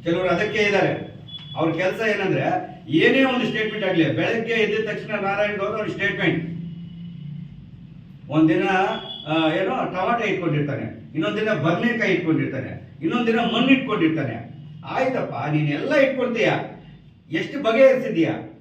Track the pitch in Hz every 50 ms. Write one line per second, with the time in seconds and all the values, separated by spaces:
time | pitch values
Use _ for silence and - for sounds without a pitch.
0 | - 165 170 185 185 180 175 175 208 - - 226 208 202 202 190 165 147 - -
1 | - - - - - - - - - - - - 160 165 165 175 185 190 196 220
2 | 226 220 202 196 190 185 151 135 - - 339 - - - - - - - 156 165
3 | - 240 254 269 269 262 247 240 226 214 220 226 220 220 - - 190 185 180 165
4 | 151 143 - 147 175 220 226 233 214 226 233 226 214 202 208 220 214 202 214 -
5 | - - 220 202 196 196 196 202 208 208 208 190 190 202 220 220 208 - - 196
6 | 196 202 - 190 190 165 - - - - - - - - - - - - - -
7 | - - - - - - - - - - - - - - - - - - - -
8 | - - - - - - 160 156 160 156 160 180 190 190 190 185 196 214 226 -
9 | - - - - - 147 156 165 160 156 160 190 190 - - - - - - 185
10 | 190 226 233 233 220 202 180 - 175 160 147 147 143 143 127 117 113 113 - -
11 | - - - 151 180 - 190 208 220 220 190 156 147 170 175 - 226 226 233 233
12 | 208 196 175 160 160 160 147 131 131 127 131 131 120 - - - - - - -
13 | 143 170 - 240 240 226 226 233 240 - 220 226 - 269 269 254 - 220 214 180
14 | 165 156 143 143 127 120 113 - - - - - - - - - - - - 262
15 | 262 262 254 220 - - - - - 151 151 151 151 143 285 320 381 277 302 285
16 | 262 - - 254 240 233 226 220 196 165 - - - - - - - - - -
17 | - - - - - - - - 190 - - 277 - 220 226 269 269 262 - -
18 | - - - 165 160 131 - - - - - -